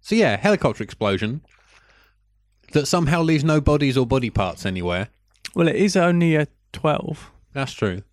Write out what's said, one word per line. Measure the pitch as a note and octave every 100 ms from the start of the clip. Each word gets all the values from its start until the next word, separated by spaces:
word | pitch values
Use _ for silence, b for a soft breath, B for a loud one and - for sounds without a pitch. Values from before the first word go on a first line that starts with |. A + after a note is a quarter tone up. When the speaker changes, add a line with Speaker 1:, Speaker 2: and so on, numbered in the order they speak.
Speaker 1:
so, | -
yeah, | A3 F#3+ G2+
helicopter | G3+ G#3 C#3+ G#2+
explosion | A2 - G#2+ G2 G#2+ C#3 - b b b b b b b _ _ _ _ _
that | D3+ C#3
somehow | F3+ D#3 E3+
leaves | E3 D#3+
no | D3+ D3+
bodies | D3 D3 C#3+ C3
or | B2
body | C3 A#2+
parts | A2 F#2+ -
anywhere. | - F#2 F2 F2+ G#2 _ _ _ -
Speaker 2:
Well, | - E3
it | -
is | G3+ F#3
only | F3 F3 E3+ D#3
a | D3 _ _
twelve. | - D#3 D3 - D3+ - _ _
Speaker 1:
That's | C#3 C3+
true. | - G#2+ F#2 -